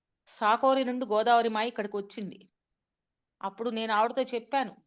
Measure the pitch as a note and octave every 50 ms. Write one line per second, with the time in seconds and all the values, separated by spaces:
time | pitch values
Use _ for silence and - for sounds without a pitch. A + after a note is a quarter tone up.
0 | _ _ _ _ _ - - - A3+ G#3 A3+ A#3 C4+ C4+ C4+ C4 C4 B3 B3 B3+
1 | B3+ G#3 G#3 G#3+ A3 A#3+ A#3+ A#3 A3+ A3+ A3 G#3+ G#3+ G#3 - - G3+ G3+ G#3 G3+
2 | G3+ G3+ - A3+ G#3 F3+ - - - _ _ _ _ _ _ _ _ _ _ _
3 | _ _ _ _ _ _ _ _ - G3 G3 - A3+ B3 A3+ A3 A3 A3 G#3+ G#3
4 | A3 A#3+ A#3 C4+ C4 C4 B3 A#3 A3+ - - C#4 B3+ G3 F#3 - _